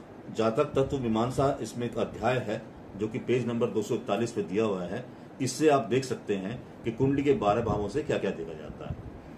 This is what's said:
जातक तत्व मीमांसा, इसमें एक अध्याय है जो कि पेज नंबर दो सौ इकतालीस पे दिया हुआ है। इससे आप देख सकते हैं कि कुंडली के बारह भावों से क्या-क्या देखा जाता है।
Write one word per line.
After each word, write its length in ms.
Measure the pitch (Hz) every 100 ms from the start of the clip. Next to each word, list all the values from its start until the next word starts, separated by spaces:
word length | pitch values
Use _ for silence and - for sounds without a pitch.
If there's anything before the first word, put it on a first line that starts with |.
| - - -
जातक 340 | - 113 113 147
तत्व 320 | - 131 139
मीमांसा, 600 | 120 110 123 127 139 139
इसमें 240 | 110 - 120
एक 120 | 117
अध्याय 400 | 98 - 110 127
है 240 | 104 110 - - - 98
जो 100 | 107
कि 120 | 123
पेज 280 | - 127 117
नंबर 200 | 117 117
दो 140 | 104
सौ 140 | 101 123
इकतालीस 360 | - 101 117
पे 100 | 107
दिया 220 | 80 95
हुआ 200 | 110 95
है। 380 | 87 113 131 - - -
इससे 280 | 131 - 156
आप 120 | 139
देख 240 | 104 123 131
सकते 300 | 110 - 98
हैं 480 | 95 131 - -
कि 80 | -
कुंडली 320 | 113 135 139
के 100 | 143
बारह 280 | 120 101 107
भावों 280 | 107 104 101
से 140 | 135
क्या-क्या 280 | 147 107 98
देखा 220 | 82 80
जाता 360 | 78 76 - 73
है। 60 | - - - -